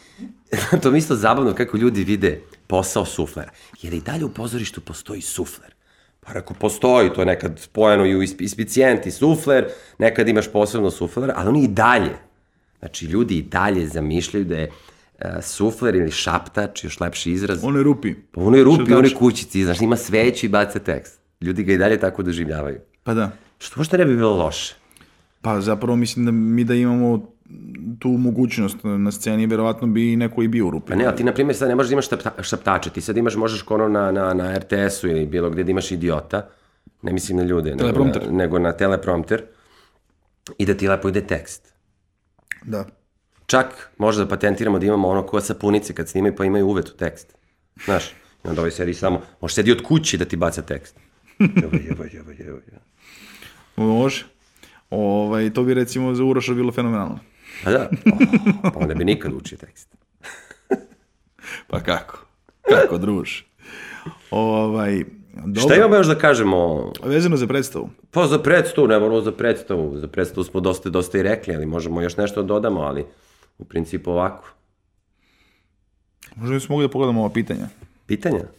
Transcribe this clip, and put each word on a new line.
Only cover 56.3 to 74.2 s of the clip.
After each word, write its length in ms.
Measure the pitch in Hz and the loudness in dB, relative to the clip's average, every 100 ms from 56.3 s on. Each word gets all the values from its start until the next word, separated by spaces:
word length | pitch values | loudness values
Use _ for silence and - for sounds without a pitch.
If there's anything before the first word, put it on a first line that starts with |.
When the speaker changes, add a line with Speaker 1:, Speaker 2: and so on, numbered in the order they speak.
| 127 123 | 0 0
Speaker 2:
bilo 180 | 123 123 | -2 -2
fenomenalno. 480 | 123 120 110 92 110 - _ - - | -2 -2 -2 -4 -10 -16 _ -20 -8
Speaker 1:
Pa 120 | 92 | 0
da, 180 | 131 - - 220 | 0 0 2 2
oh, 140 | 202 269 240 208 - | 4 4 4 2 0
pa 160 | 185 78 | -2 -2
onda 140 | 78 | -4
bi 120 | 80 87 | 0 0
nikad 280 | 110 73 | 0 -2
učio 240 | 65 - - | -10 -12 -18
tekst. 380 | - _ - _ _ _ - - - - - - - _ _ _ _ _ - - - | -20 _ -20 _ _ _ -20 -20 -20 -20 -6 -6 -6 _ _ _ _ _ -18 -18 -8
Speaker 2:
Pa 140 | 92 | -6
kako? 460 | 87 87 - - - _ _ _ - | -2 -4 -6 -20 -20 _ _ _ 4
Kako, 260 | - - 87 | 4 4 2
druže? 480 | 101 95 - - - _ - - - - - - - | -2 -2 -4 -10 -16 _ -20 -20 -18 -18 -18 -20 -6
Ovaj, 720 | 104 110 110 107 110 101 95 - - - - | -2 0 2 0 0 0 -2 -4 -12 -20 -12
dobro. 260 | 90 104 | -6 0
Speaker 1:
Šta 140 | 139 170 | 6 8
imamo 200 | 220 202 | 8 6
još 120 | 160 | 6
da 80 | 156 | 4
kažemo? 720 | 151 120 101 90 85 78 50 - | 4 4 4 2 2 0 -4 -8
Speaker 2:
Vezano 340 | 127 151 175 143 | -2 0 2 2
za 100 | 120 | 0
predstavu. 420 | 139 - 78 - - _ | -2 -4 -8 -10 -14 _
Speaker 1:
Pa 160 | 170 156 | 0 2
za 120 | 147 | 2
predstavu, 480 | 135 175 170 - 120 | 4 4 4 2 4
ne 120 | 107 | 4
moramo 220 | 107 113 | 4 2
za 100 | 107 | -2
predstavu. 640 | - 120 - - 90 76 73 | -2 -2 -2 -2 -4 -4 -6
Za 100 | 78 | -8
predstavu 360 | - 87 95 | -4 -4 -2
smo 160 | 87 95 | -4 -2
dosta, 300 | 92 90 95 | -2 -2 -2
dosta 280 | 90 90 101 | -2 0 -2
i 60 | |
rekli, 320 | 95 110 - 78 | 0 -2 -4 -6
ali 100 | 78 | -4
možemo 360 | 82 82 85 | -6 -6 -4
još 160 | 87 104 | -4 -2
nešto 240 | 101 104 | -4 -4
da 60 | 98 | -2
dodamo, 320 | 104 110 90 | -2 -2 -4
ali 240 | 71 69 76 _ _ _ _ _ | -4 -6 -10 _ _ _ _ _
u 80 | - | -10
principu 460 | 82 80 90 90 | -8 -6 -6 -4
ovako. 420 | 87 | -2